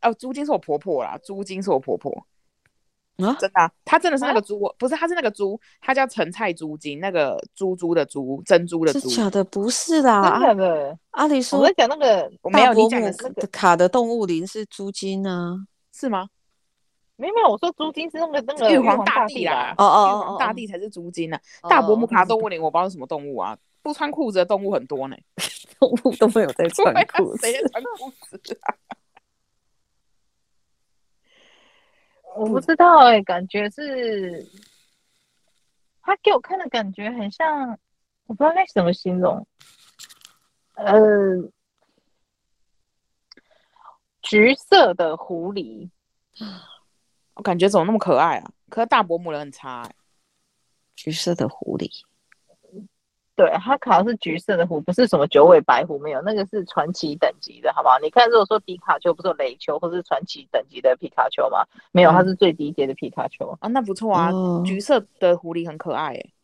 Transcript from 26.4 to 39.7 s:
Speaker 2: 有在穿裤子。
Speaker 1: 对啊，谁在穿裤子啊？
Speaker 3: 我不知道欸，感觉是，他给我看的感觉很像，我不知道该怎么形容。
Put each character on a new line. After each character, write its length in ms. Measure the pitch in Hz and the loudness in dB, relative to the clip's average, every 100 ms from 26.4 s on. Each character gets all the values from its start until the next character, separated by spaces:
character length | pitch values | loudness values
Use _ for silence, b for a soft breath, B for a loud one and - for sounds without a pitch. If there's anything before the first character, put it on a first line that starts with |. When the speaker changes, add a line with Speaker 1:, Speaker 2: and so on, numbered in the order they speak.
Speaker 2:
有 100 | 180 | 0
在 140 | 127 170 | 0 -4
穿 220 | - 392 156 381 330 | 2 2 2 0 0
裤 200 | 330 233 | -2 -2
子。 60 | |
Speaker 1:
对 120 | 226 | -4
啊， 60 | 254 | -4
谁 20 | |
在 80 | 269 | -4
穿 140 | 233 | -6
裤 280 | 262 453 262 - | -12 -14 -16 -18
子 380 | - - - - | -20 -20 -16 -14
啊？ 100 | - - _ - _ _ _ _ _ _ _ _ _ _ _ _ _ _ _ _ _ _ _ _ _ _ _ _ _ _ _ _ _ _ _ _ - 214 | -10 -12 _ -20 _ _ _ _ _ _ _ _ _ _ _ _ _ _ _ _ _ _ _ _ _ _ _ _ _ _ _ _ _ _ _ _ -18 -6
Speaker 3:
我 120 | 220 | -2
不 120 | 233 | -2
知 160 | 269 320 | -2 6
道 300 | 349 330 247 | 8 10 10
欸， 160 | 220 | 8
感 260 | 196 180 185 | 2 -4 -4
觉 220 | 202 208 | -4 -4
是， 760 | 208 294 262 240 214 185 170 - 190 _ _ _ _ _ _ _ _ _ _ _ _ _ _ | -6 -10 -6 -6 -6 -8 -10 -16 -20 _ _ _ _ _ _ _ _ _ _ _ _ _ _
他 160 | - 392 | -4 0
给 80 | - | 2
我 60 | 339 | 2
看 180 | - 381 | 0 -10
的 100 | 339 | -6
感 240 | 240 202 | -6 -6
觉 200 | 190 208 | -8 -10
很 180 | 240 208 | -8 -10
像， 480 | - 320 294 262 226 _ _ _ _ _ | -4 -2 -2 -6 -10 _ _ _ _ _
我 80 | |
不 100 | 220 | 0
知 60 | 294 | 0
道 20 | 339 | 2
该 100 | 381 | 0
怎 100 | - | 0
么 80 | 175 | 0
形 280 | 180 185 180 | 0 -2 0
容。 260 | 180 - - _ _ | 0 -2 -10 _ _